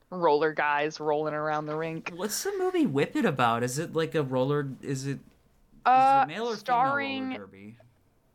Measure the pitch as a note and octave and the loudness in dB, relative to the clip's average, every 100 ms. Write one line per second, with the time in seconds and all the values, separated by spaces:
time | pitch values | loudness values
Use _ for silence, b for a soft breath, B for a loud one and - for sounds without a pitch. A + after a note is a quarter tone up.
0 | - F#3 E3+ D3 D#3+ D#3 D3 D3 D3+ D#3 | -12 0 4 4 2 0 0 0 -2 -2
1 | D3+ D3+ D3+ D3+ D3+ D3+ D3+ D3+ E3 D#3+ | 0 0 0 -2 -2 -2 -2 -4 -4 -6
2 | - E3+ G#3+ - F#4+ G4+ F#4 F4+ B3 C#3 | -10 -6 -4 -4 -4 -2 0 2 2 2
3 | D#3+ D4+ A3+ C3+ A#2+ A#2 B2 C3 E3 D#3 | 0 0 0 2 2 2 -2 -4 -4 -2
4 | D#3 D#3+ C3+ C3 C3 D3 C#3 A#2 - C3+ | -2 -2 0 0 0 0 -4 -8 -6 -6
5 | C#3 C#3 - _ _ _ _ - B3 B3+ | -4 -6 -10 _ _ _ _ -2 4 6
6 | C4+ C4+ D3 E3+ A#3+ G#3 B3 A#3+ C4+ C#4 | 6 6 2 -2 -6 -6 0 2 2 0
7 | C#4 C4+ C4 C4 F#3+ F#2+ G2+ A#2+ - _ | -2 -4 -6 -8 -12 -16 -18 -20 -20 _
8 | _ _ _ | _ _ _